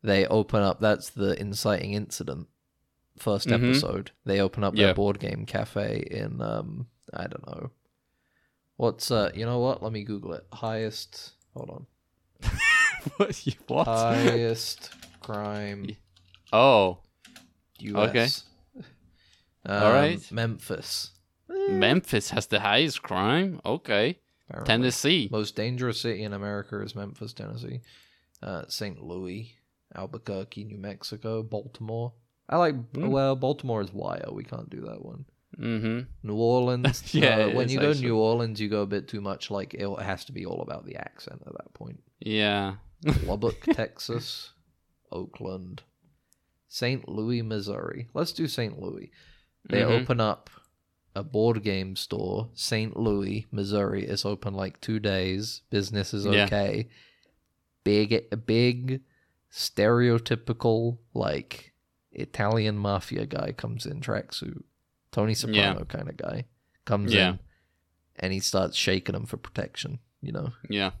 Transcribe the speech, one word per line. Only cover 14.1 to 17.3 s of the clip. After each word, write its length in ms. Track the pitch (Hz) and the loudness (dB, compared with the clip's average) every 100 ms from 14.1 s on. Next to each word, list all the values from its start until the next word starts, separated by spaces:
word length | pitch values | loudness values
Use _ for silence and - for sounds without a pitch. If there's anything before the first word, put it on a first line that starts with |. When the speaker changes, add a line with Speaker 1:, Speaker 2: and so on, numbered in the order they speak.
| 113 120 120 117 113 - - - - - - | 4 4 4 2 -2 -4 -8 -12 -18 -20 -20
Speaker 1:
crime 640 | - 107 104 104 101 101 98 | -8 -6 -4 -4 -6 -8 -10
Speaker 2:
Y-, 80 | 107 _ _ _ - _ | -12 _ _ _ -20 _
oh. 460 | 110 131 117 95 90 - _ - | 8 10 10 6 2 -12 _ -20